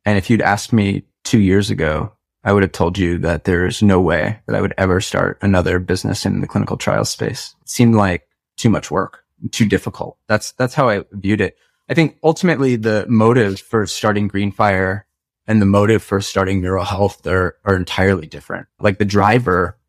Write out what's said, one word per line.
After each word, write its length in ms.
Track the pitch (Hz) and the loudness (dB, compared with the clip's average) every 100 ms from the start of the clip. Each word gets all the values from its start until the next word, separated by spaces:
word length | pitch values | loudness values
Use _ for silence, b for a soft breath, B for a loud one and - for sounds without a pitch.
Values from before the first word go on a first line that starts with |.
| 107 | 0
And 120 | 101 | 0
if 120 | - | 2
you'd 120 | 110 | 2
asked 300 | 95 101 - | 2 0 0
me 320 | 113 101 101 - _ - | 0 0 -2 -8 _ 0
two 140 | 113 | 2
years 300 | 95 98 101 | 4 2 0
ago, 440 | 104 78 76 - - _ _ 101 | -2 -2 -2 -6 -12 _ _ 0
I 80 | |
would 100 | 101 | 2
have 80 | 92 | 2
told 260 | - 87 95 | 0 -2 0
you 200 | 85 87 | -2 -2
that 240 | 85 80 | -2 -2
there's 400 | - 87 90 - | -2 0 -2 2
no 160 | 104 92 | 4 4
way 400 | 85 82 104 113 - | 2 0 -2 -6 -6
that 80 | 107 | -4
I 60 | |
would 120 | 95 - | -4 -2
ever 240 | 92 90 | 0 0
start 360 | - 98 92 - | -2 -2 -2 -2
another 360 | 101 92 90 90 | 0 2 2 -2
business 480 | 90 92 101 92 101 | -2 -4 -4 -4 -4
in 140 | 95 | -4
the 80 | 95 | -4
clinical 300 | 104 101 - | -4 -4 -4
trial 260 | - - | -2 -2
space. 500 | - - - 123 - - | -2 -4 -8 -8 -14 -18
It 80 | - | -8
seemed 260 | - 117 110 | 2 4 4
like 320 | 95 87 - _ _ - | 2 -2 -8 _ _ -2
too 140 | 117 | 0
much 200 | 78 - | 0 -2
work, 360 | 82 - - _ _ 107 | -4 -4 -10 _ _ -10
too 140 | - 104 | -2 0
difficult. 520 | 95 110 - - - - | 0 -4 -10 -12 -12 -4
That's, 260 | 107 - | -2 -2
that's 200 | - 123 | -6 -4
how 160 | 156 123 | 0 0
I 140 | 101 - | 0 -6
viewed 300 | 98 98 107 | -6 -2 0
it. 160 | 90 - _ _ - | -2 -6 _ _ -4
I 40 | |
think 240 | 147 151 - | 0 0 0
ultimately 540 | 156 160 180 135 135 120 | -2 2 0 0 0 0
the 280 | 110 107 95 | 0 -2 0
motive 500 | 110 113 123 101 95 | 4 4 4 2 -2
for 260 | - 113 95 | -4 -4 -2
starting 440 | - 107 101 104 | -2 -2 0 -2
Greenfire 760 | 101 101 - 104 95 95 101 - _ _ _ - | -2 -4 0 0 2 -2 -4 -10 _ _ _ 0
and 160 | 110 | 2
the 40 | 98 | 4
motive 360 | 101 104 107 | 4 4 2
for 200 | - 98 | 0 -4
starting 400 | - 98 95 95 | -2 -2 -2 -2
Mural 240 | 92 92 92 | -2 -4 -4
Health 420 | 95 101 - 82 | -2 -2 -2 -4
are, 300 | 92 90 - 101 | -2 -2 -4 -2
are 100 | 92 | -2
entirely 520 | 87 - 95 92 78 | -2 0 0 0 -4
different. 400 | - - 92 - _ | -16 -12 -12 -12 _
Like, 200 | 104 98 | -2 0
the 60 | 101 | 0
driver 720 | 101 101 123 120 90 87 - | 2 4 2 2 0 -2 -6